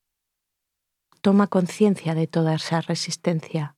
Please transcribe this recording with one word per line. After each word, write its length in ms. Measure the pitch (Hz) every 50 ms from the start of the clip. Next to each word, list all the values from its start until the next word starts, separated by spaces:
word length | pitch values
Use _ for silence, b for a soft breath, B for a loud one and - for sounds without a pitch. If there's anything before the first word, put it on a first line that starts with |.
| _ _ _ _ _ _ _ _ _ _ _ _ _ _ _ _ _ _ _ _ _ _ _ _
Toma 260 | - 202 196 202 202
conciencia 680 | - - 185 180 170 - - 214 208 185 - - 165 160
de 140 | 160 160
toda 280 | 156 - 165 160 160 160
esa 260 | 160 - - 165 165
resistencia. 960 | - - 170 - - 170 - - - 180 170 160 - - - 160 147 147 -